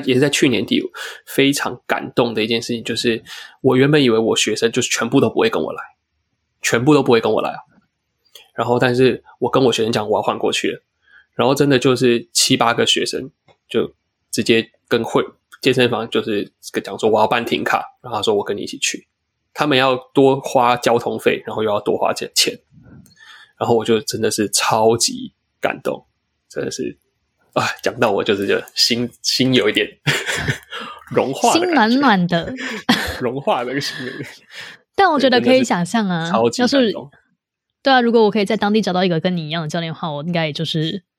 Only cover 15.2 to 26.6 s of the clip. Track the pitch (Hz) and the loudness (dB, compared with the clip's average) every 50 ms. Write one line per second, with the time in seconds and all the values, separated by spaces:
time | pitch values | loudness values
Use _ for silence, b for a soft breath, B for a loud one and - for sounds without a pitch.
15.2 | - - - _ _ _ - - - 135 123 127 123 113 113 107 113 117 - 113 | -2 -2 -6 _ _ _ -12 -4 0 0 2 4 2 2 0 -2 -6 -4 -2 -2
16.2 | 107 113 107 101 92 - _ _ - - - 110 - - 98 104 - 110 107 107 | -2 -2 -2 -4 -4 -6 _ _ -16 -10 -8 -8 -8 -8 -6 -2 0 2 2 2
17.2 | 107 110 - 117 117 117 - - - - - - - - - _ - 123 113 107 | 2 0 0 -2 -2 -2 -4 -4 -2 -2 -2 -4 -4 -6 -14 _ -14 -10 -8 -4
18.2 | 101 113 104 101 104 - 101 104 - - - - - - - - - _ _ _ | -2 0 0 0 -2 -4 -6 -8 -8 -10 -8 -6 -6 -6 -6 -8 -12 _ _ _
19.2 | _ _ _ _ _ _ - - 151 151 139 127 131 135 127 127 - - - 147 | _ _ _ _ _ _ -6 -4 0 2 2 4 4 2 2 0 -4 -2 2 4
20.2 | 135 135 135 135 - - - 131 120 120 123 120 - 127 117 117 - - 110 110 | 6 6 4 2 0 0 0 2 4 4 2 2 2 2 2 2 0 -2 -6 -2
21.2 | - 117 - - - - 107 107 110 107 101 104 - - 98 - - - - - | 0 0 -2 -2 -4 -8 -6 -4 -2 -2 -2 -2 -2 -2 -2 0 0 -2 -2 -4
22.2 | - - - - - - - - _ _ _ - - - - - - _ B B | -8 -6 -2 -2 -2 -2 -4 -8 _ _ _ -20 -20 -20 -20 -20 -20 _ B B
23.2 | B B B B B B B B 113 120 120 113 107 117 117 107 107 - - 110 | B B B B B B B B 0 0 2 2 2 2 0 0 0 -4 -6 -4
24.2 | 110 107 - - 107 98 - - - - - 110 110 113 117 117 - - - - | -2 -2 -2 -2 -2 -2 -2 -2 -2 0 0 2 4 4 2 2 0 -2 -4 -6
25.2 | - - - _ _ _ _ _ - - - - - - - - - _ _ _ | -10 -12 -16 _ _ _ _ _ -4 -4 -4 -4 -6 -6 -6 -6 -10 _ _ _
26.2 | _ _ _ _ _ - - - | _ _ _ _ _ -14 -10 -8